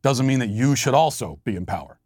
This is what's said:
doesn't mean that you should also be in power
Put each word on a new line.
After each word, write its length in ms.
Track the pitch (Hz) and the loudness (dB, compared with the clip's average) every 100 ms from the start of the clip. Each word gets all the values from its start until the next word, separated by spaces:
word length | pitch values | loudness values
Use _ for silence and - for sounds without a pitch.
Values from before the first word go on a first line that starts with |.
doesn't 240 | 135 127 135 | 2 2 2
mean 140 | 131 | 0
that 80 | 117 | -2
you 260 | 104 135 | 0 2
should 200 | 135 139 | 2 2
also 460 | 135 160 - 98 76 | 2 2 -2 -10 -8
be 120 | - 95 | -6 -6
in 100 | 90 | -6
power 340 | 82 69 - | -8 -10 -20